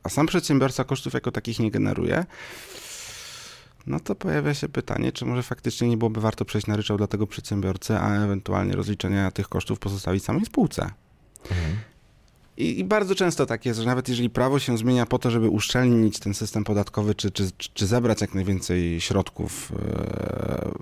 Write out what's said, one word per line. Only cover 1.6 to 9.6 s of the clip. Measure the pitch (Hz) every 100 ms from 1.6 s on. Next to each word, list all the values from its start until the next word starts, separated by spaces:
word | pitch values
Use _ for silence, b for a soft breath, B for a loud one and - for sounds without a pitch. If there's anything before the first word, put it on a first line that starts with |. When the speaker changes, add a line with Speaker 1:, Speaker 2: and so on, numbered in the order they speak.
| 110
Speaker 1:
generuje, | 107 104 - 85 - 180 B B B B B B B B B B B B B B B -
no | 147
to | - 196
pojawia | 185 151 147
się | 147 147
pytanie, | - - - 120
czy | - 123
może | 123
faktycznie | - - 120 - 120
nie | 117
byłoby | 113 110
warto | 110 - -
przejść | 107 107
na | 107
ryczałt | 107 104
dla | 104
tego | 104 104
przedsiębiorcy, | - - 101 95 90 - 104
a | 101 104
ewentualnie | 104 98 98 95 98
rozliczenia | 95 98 98 92 98 95
tych | - 98
kosztów | -